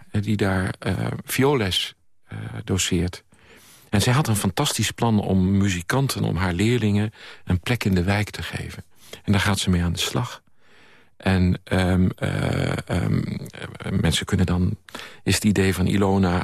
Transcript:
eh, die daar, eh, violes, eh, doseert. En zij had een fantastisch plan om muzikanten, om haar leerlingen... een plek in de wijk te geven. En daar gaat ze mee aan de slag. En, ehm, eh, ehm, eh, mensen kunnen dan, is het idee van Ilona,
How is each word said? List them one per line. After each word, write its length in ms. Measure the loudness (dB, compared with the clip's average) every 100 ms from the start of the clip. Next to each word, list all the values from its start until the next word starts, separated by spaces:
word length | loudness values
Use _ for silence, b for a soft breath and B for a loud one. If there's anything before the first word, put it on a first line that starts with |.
| -6
eh, 100 | -4
die 140 | 0 0
daar, 360 | 0 0 -2 -4
eh, 140 | -4 -4 -4 -6 -4
violes, 720 | 2 2 2 0 -2 -4 -10 _ _ -16
eh, 100 | -12 -10 -10
doseert. 600 | -2 -2 0 0 -2 -6 _ B B B B B B
En 120 | 0
zij 120 | 2
had 140 | 2 2
een 80 | 0
fantastisch 560 | 0 0 -2 0 -2
plan 280 | 0 2 2
om 380 | 2 2 4 2
muzikanten, 680 | 2 -2 -2 0 0 0
om 120 | -2 0
haar 180 | 0
leerlingen... 580 | 2 2 2 2 0 -2 B B B
een 160 | -2 -2
plek 240 | 0 -2
in 120 | 0 2
de 80 |
wijk 260 | 2 0 -2
te 140 | -6
geven. 400 | -8 -8 -10 -14 -18 B B B
En 80 | 0
daar 100 | 0
gaat 180 | 2 0
ze 100 | 0
mee 140 | 0
aan 100 | 0
de 60 | -2
slag. 420 | -2 -4 -6 -10 _ b b b b b b -6
En, 420 | 0 2 2 0
ehm, 460 | 0 0 2 4 2 0
eh, 560 | -4 -2 -2 -2 -2 -4 -4
ehm, 320 | -2 0 0
eh, 720 | -2 -6 -10 -14 -14 -12 -4
mensen 340 | 0 0 0 0
kunnen 200 | 0 2
dan, 300 | 2 0 -2 -10 B B B
is 120 | -2 2
het 80 |
idee 300 | 2 2 2
van 120 | 2 2
Ilona, 560 | 2 2 4 2 0